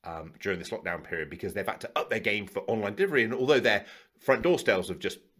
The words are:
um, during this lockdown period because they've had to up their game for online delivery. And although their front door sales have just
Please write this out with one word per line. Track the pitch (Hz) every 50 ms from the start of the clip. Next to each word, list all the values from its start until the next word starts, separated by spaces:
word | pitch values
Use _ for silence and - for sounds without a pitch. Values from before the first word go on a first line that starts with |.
| _
um, | 85 82 80 80 82 - -
during | - 101 95 87
this | 85 -
lockdown | 113 - - 90 87 82
period | 78 - - 82 78 73
because | 87 87 - 95 -
they've | 101 92
had | 110 - -
to | - - -
up | 151 160 -
their | 117 110
game | 92 110 104 107 101
for | 98 - 98 - -
online | 113 110 104 98 101
delivery. | 101 196 196 151 135 113
And | 110 127
although | - 127 135 147 127
their | 104 120 104 101 - - - - - _ _ _
front | - - 131 117
door | - 170 180 143
sales | - - 104 92 90 92
have | 90 -
just | - 95 - - _ _ _